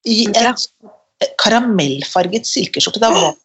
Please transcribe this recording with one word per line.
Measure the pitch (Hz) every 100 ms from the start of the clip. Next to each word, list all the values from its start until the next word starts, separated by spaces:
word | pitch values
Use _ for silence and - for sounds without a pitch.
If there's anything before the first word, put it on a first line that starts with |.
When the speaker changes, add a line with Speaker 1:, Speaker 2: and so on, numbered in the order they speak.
Speaker 1:
i | 226 220 226
Speaker 2:
Ja. | 214 240 247 - _ - - _ _
Speaker 1:
et | - -
karamellfarget | 220 226 247 196 143 139 - 185 180 220 -
silkeskjorte, | - 185 - - 208
da | 226
var | - 165 -